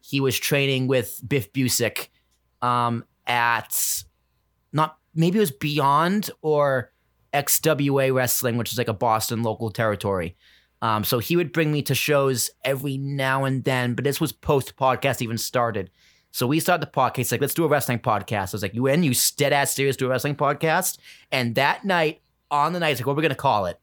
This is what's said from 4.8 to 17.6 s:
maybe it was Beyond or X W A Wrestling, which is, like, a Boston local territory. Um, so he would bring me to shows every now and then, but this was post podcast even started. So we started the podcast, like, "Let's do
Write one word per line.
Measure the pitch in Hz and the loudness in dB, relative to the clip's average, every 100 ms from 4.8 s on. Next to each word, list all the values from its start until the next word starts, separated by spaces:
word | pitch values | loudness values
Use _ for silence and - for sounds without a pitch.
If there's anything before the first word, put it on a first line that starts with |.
| 156 - _ 156 | -2 -2 _ 0
maybe | 165 196 | 2 4
it | |
was | 202 | 0
Beyond | - 151 147 139 143 170 202 - - | 0 -4 0 4 4 2 0 -4 -6
or | 156 151 143 135 117 _ _ _ _ | -2 2 2 0 -4 _ _ _ _
X | 143 143 - | -4 0 0
W | 160 147 143 139 | 2 2 2 2
A | 135 | 2
Wrestling, | 131 127 - 127 117 | 2 0 0 0 -2
which | 113 | -2
is, | 110 | -4
like, | 120 | -2
a | |
Boston | 107 120 110 - 117 | 0 2 2 0 -2
local | 117 107 117 | -4 -2 -6
territory. | 104 113 101 101 98 85 - _ _ _ _ | -2 0 0 -2 -2 -4 -8 _ _ _ _
Um, | 117 107 | -2 0
so | 101 127 | 0 -2
he | 107 170 | 0 0
would | 170 | 0
bring | - 156 | 0 0
me | 151 | 0
to | 139 | 0
shows | 135 - 147 139 127 - _ | -2 2 2 2 0 -4 _
every | 127 135 143 135 | -4 -4 -4 -6
now | 139 139 131 135 135 | -6 -2 0 0 0
and | 131 | 0
then, | 123 131 123 | 0 0 0
but | 120 | 0
this | 131 135 | -2 0
was | 160 | -2
post | - - 147 - - | -4 0 0 0 -2
podcast | 131 127 139 131 | 0 2 0 -2
even | 120 113 | -4 -4
started. | - 131 117 104 90 _ _ _ _ | -2 0 0 -2 -8 _ _ _ _
So | - 123 | -4 0
we | 156 | 0
started | 165 175 151 | 2 0 0
the | |
podcast, | - 127 - 120 | 0 0 0 -2
like, | 113 | 0
"Let's | 135 | -2
do | - | 0